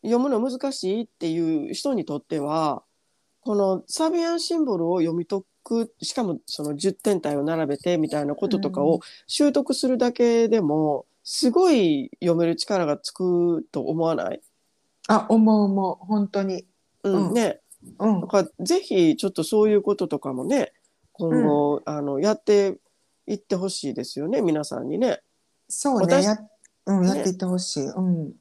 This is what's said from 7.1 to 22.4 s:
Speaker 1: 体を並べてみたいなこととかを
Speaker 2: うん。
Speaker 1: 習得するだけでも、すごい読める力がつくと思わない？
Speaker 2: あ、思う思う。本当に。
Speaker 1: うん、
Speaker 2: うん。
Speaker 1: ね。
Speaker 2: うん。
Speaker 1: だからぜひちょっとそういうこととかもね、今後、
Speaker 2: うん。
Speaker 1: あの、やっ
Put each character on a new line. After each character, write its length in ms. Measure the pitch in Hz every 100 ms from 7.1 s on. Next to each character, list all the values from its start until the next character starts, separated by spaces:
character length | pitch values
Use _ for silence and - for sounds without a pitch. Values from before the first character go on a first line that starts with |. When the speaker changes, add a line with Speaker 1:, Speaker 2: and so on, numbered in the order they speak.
| 190
Speaker 1:
体 160 | 151 147
を 60 |
並 220 | 147 165 151
べ 120 | 143
て 200 | 180 175
み 120 | 156
た 100 | 151
い 60 | 143
な 100 | 143
こ 140 | 196
と 100 | 196
と 120 | 170
か 120 | -
を 120 | 143 165
Speaker 2:
う 20 |
ん。 20 | - - _
Speaker 1:
習 280 | - 294
得 200 | 285 277
す 140 | 262 262
る 100 | 254
だ 140 | 247
け 380 | 240 240 233 226
で 100 | 226
も、 460 | 160 156 156 139 - _
す 260 | - - 247
ご 220 | 240 370
い 400 | 269 180 147 131 -
読 160 | 175 165
め 80 | 170
る 120 | 165
力 280 | - 202 165
が 120 | 143
つ 140 | -
く 540 | - 185 175 175 160 -
と 100 | 147
思 220 | 120 160 165
わ 100 | 160
な 180 | 92
い？ 80 | - _ _ _ _ _ _ -
Speaker 2:
あ、 180 | 214 220
思 320 | 226 220 214
う 20 |
思 300 | 202 196 190
う。 120 | - 180
本 220 | 214 202
当 160 | 202
に。 220 | 196 185 - _ _ _
Speaker 1:
う 60 | 202
ん、 180 | 190 185
Speaker 2:
う 20 |
ん。 20 |
Speaker 1:
ね。 280 | 220 214 - _ - - -
Speaker 2:
う 80 | 208
ん。 140 | 196
Speaker 1:
だ 60 | 160
か 160 | 202
ら 220 | 160 _ 180
ぜ 160 | 359
ひ 340 | - 190 165 156
ち 100 | 196
ょ 40 |
っ 20 |
と 140 | 190 233
そ 180 | 220
う 60 | 214
い 60 | 208
う 60 |
こ 140 | 202 202
と 140 | 180
と 100 | 147
か 140 | 143
も 100 | 127
ね、 300 | 139 269 - _ _ _ _
今 300 | _ 165 247
後、 340 | 233 147 143 147
Speaker 2:
う 20 |
ん。 20 | -
Speaker 1:
あ 160 | 151
の、 180 | 143 139
や 140 | 190
っ 100 | 214